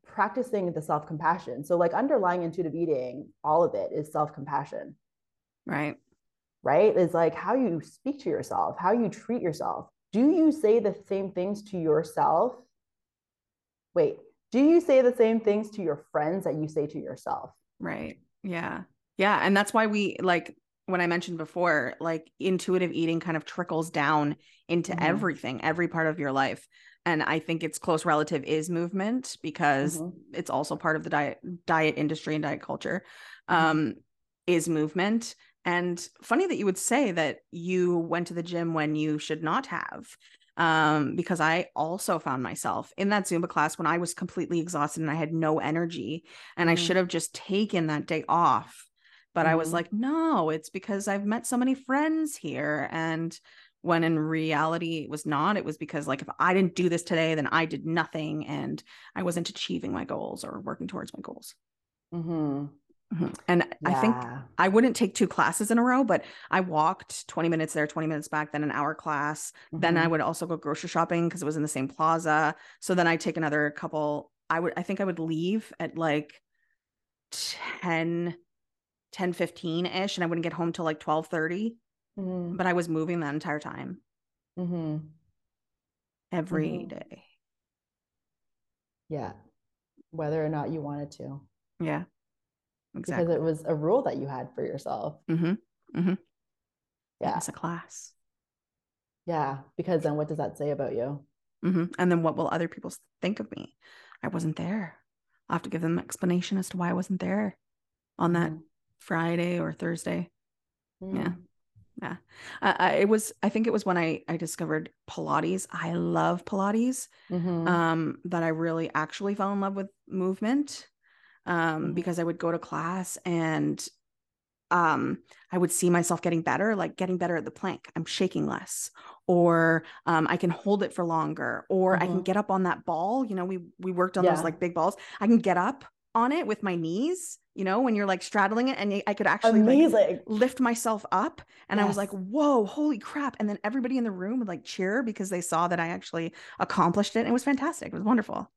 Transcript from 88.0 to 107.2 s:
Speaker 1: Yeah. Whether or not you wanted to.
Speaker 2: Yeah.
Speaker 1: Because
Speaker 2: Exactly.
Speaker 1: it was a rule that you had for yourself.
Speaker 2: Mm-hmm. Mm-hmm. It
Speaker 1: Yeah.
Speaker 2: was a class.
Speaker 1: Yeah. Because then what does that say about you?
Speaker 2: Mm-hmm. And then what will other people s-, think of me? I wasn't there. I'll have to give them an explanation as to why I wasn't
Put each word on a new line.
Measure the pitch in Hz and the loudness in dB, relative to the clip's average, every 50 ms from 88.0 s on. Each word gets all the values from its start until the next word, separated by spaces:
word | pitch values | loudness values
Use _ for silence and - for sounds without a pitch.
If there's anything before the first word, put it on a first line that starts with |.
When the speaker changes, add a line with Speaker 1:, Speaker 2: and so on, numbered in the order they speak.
| _ _ _ _ _ _ _ _ _ _ _ _ _ _ _ _ _ _ _ _ _ _ | _ _ _ _ _ _ _ _ _ _ _ _ _ _ _ _ _ _ _ _ _ _
Speaker 1:
Yeah. | 156 143 113 90 - - - _ _ _ _ _ _ _ _ _ _ _ - _ | -8 -8 -8 -8 -12 -14 -20 _ _ _ _ _ _ _ _ _ _ _ -20 _
Whether | - 160 156 147 156 160 151 | -8 -6 -4 -2 -2 -2 -2
or | 156 | -2
not | 160 - 143 - | -2 -2 -4 -4
you | 160 156 | -6 -6
wanted | 143 143 143 147 147 143 - | -6 -8 -8 -8 -10 -12 -12
to. | - 131 135 139 143 - _ _ _ _ _ _ _ | -14 -12 -12 -12 -14 -16 _ _ _ _ _ _ _
Speaker 2:
Yeah. | 170 156 151 151 180 _ _ _ _ _ _ _ _ _ _ _ _ _ _ _ _ _ - | -4 -2 -2 -4 -6 _ _ _ _ _ _ _ _ _ _ _ _ _ _ _ _ _ -14
Speaker 1:
Because | - - - | -10 -6 -4
Speaker 2:
Exactly. | - 180 170 170 165 | -2 0 0 2 0
Speaker 1:
it | 139 | 0
was | 156 165 156 156 - | 0 0 -2 -2 -2
a | - 165 | -2 -2
rule | 147 151 165 208 269 262 | 0 2 2 2 2 2
that | 147 123 | 0 -4
you | 135 131 | -4 -6
had | 139 135 127 - - _ | -6 -6 -8 -10 -10 _
for | - 143 | -8 -6
yourself. | - - 139 - - - 110 - 151 151 - _ - | -6 -6 -8 -6 -6 -6 -6 -6 -8 -10 -10 _ -2
Speaker 2:
Mm-hmm. | 165 165 170 165 196 - _ _ _ _ _ - - - | 0 0 2 0 0 -2 _ _ _ _ _ -8 -4 -2
Mm-hmm. | 175 185 | 0 0
It | 185 - _ _ _ _ _ _ _ _ _ _ _ _ _ _ _ _ _ _ _ _ | 0 -2 _ _ _ _ _ _ _ _ _ _ _ _ _ _ _ _ _ _ _ _
Speaker 1:
Yeah. | - - - | -4 -4 -4
Speaker 2:
was | 170 - | -4 -6
a | - | -8
class. | - - - 165 170 165 - - - - - - _ _ _ _ _ _ _ _ _ _ _ _ _ _ _ _ _ _ _ _ _ _ _ | -10 -8 -8 -8 -8 -8 -12 -16 -20 -20 -20 -20 _ _ _ _ _ _ _ _ _ _ _ _ _ _ _ _ _ _ _ _ _ _ _
Speaker 1:
Yeah. | 170 170 156 147 135 135 135 - - _ | -4 -2 -2 0 -2 -4 -6 -10 -12 _
Because | - 170 185 180 156 160 | -6 -2 0 0 2 2
then | 156 147 | 0 0
what | 151 151 | 0 -2
does | 156 160 | -2 -2
that | 151 143 104 - | -4 -4 -4 -4
say | - 143 147 | -4 -4 -2
about | 143 131 135 - - | -2 -2 -4 -4 -2
you? | 113 120 135 143 139 - _ _ _ _ _ _ _ - | -2 -4 -4 -4 -8 -10 _ _ _ _ _ _ _ -2
Speaker 2:
Mm-hmm. | 175 185 170 170 170 - | 0 2 2 0 -2 0
And | - 180 180 | 0 2 4
then | 175 170 165 | 4 4 2
what | 160 151 | 0 0
will | - 165 - | 0 -2 -2
other | - 165 170 | 0 -2 -2
people | 165 - - - 180 | -4 -6 -10 -12 -14
s-, | - - _ _ _ _ | -14 -14 _ _ _ _
think | - 180 214 - | -4 -4 -4 -4
of | 214 - | -8 -12
me? | - - - - _ _ _ - - - - - - - | -12 -14 -14 -16 _ _ _ -20 -20 -20 -20 -20 -16 -10
I | - | -8
wasn't | 247 202 170 170 160 156 | -6 -6 -2 -4 -4 -4
there. | - 165 170 202 220 190 160 - _ _ _ _ _ _ _ _ _ _ - | -4 -4 -4 -4 -4 -6 -8 -12 _ _ _ _ _ _ _ _ _ _ -4
I'll | - | -4
have | 165 - | -4 -4
to | - | -4
give | - 165 | -6 -2
them | 170 165 170 | 0 0 0
an | 180 - | 0 -2
explanation | - - - - 180 175 180 180 - 202 | -6 -8 -2 0 2 2 0 0 0 -2
as | 190 185 - | -4 -4 -4
to | - | -4
why | 180 175 175 | -2 -2 0
I | 180 | 0
wasn't | 180 185 - 190 180 | -2 -2 -2 -4 -2